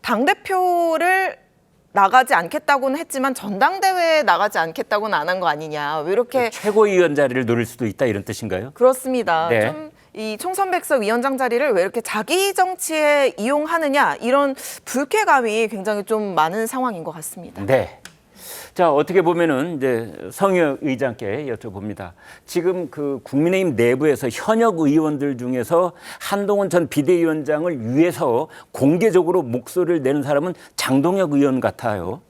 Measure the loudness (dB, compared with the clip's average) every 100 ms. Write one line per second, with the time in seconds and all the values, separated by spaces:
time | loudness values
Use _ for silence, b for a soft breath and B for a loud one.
0 | -2 0 0 0 -2 0 2 2 0 0
1 | 2 2 0 -6 _ _ _ _ _ 2
2 | 6 6 6 2 0 -4 0 0 0 -2
3 | -6 -2 -2 -2 -8 0 2 2 0 2
4 | 2 2 4 2 2 0 -2 -4 -4 -2
5 | 0 -2 -2 0 0 -2 -4 -6 -4 -4
6 | -2 -2 0 -2 -2 -2 0 4 4 4
7 | 2 2 2 0 0 0 -2 -4 -6 -2
8 | -2 -2 -6 -8 -6 -6 -6 2 2 2
9 | -4 -4 0 0 2 2 2 -2 -14 b
10 | b -10 -8 -6 -6 -4 -2 -2 0 0
11 | 2 0 -2 -2 -2 0 2 2 0 -2
12 | -6 -6 -2 0 0 0 -2 -2 -4 0
13 | 2 4 2 0 -2 -2 0 -2 0 2
14 | 2 0 0 2 2 -2 B B -6 -4
15 | 0 0 4 2 2 0 -2 -2 -4 -4
16 | -2 -2 0 0 0 0 -4 -2 -4 -4
17 | -10 -12 -14 -14 -16 -10 0 2 0 -10
18 | -20 _ _ B B B B 0 4 4
19 | 4 2 2 2 2 0 -2 -2 0 0
20 | -4 -12 -14 -2 0 2 2 0 -4 -2
21 | -4 -4 -6 -6 -6 -8 -10 -10 -10 -10
22 | -14 -16 B B -6 -2 0 -2 -6 -6
23 | -6 -6 -4 0 2 2 0 2 2 4
24 | 2 2 -2 -4 0 2 2 2 2 2
25 | 2 -2 -4 -4 -4 -4 0 2 2 B
26 | B B -4 -2 0 0 2 0 0 0
27 | 2 2 2 0 -2 -2 -2 -4 -2 2
28 | 2 2 0 0 -2 B B 0 2 4
29 | 4 4 4 0 0 -6 -4 -2 0 0
30 | 0 0 0 0 0 -8 B -8 0 2
31 | 2 0 2 2 2 2 -2 -2 -4 -4
32 | -6 -10